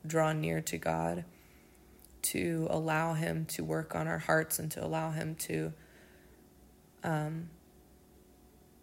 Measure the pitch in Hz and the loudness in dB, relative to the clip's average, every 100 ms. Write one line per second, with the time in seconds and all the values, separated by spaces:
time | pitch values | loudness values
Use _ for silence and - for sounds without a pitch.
0 | 156 160 156 156 160 160 160 170 - - | 0 4 4 4 2 0 -2 -2 0 2
1 | - 175 170 - - - - - - - | 2 0 -4 -14 -20 -20 -20 -20 -20 -20
2 | - - - - 170 165 160 - 160 156 | -20 -6 -2 0 0 0 0 0 2 2
3 | 165 156 165 165 160 - 160 160 156 170 | 2 2 0 0 -2 -4 -2 -2 -2 -2
4 | 160 165 165 160 160 - 160 - - 160 | -2 -2 2 2 4 -2 -2 -4 -2 -2
5 | 160 156 156 160 - 160 156 156 - - | -2 -2 -4 -4 -2 -2 -2 -6 -16 -20
6 | - - - - - - - - - - | -20 -20 -20 -20 -20 -20 -20 -20 -20 -8
7 | 170 156 151 160 170 - - - - - | -2 0 0 -4 -8 -14 -20 -20 -20 -20
8 | - - - - - - - - | -20 -20 -20 -20 -20 -20 -20 -20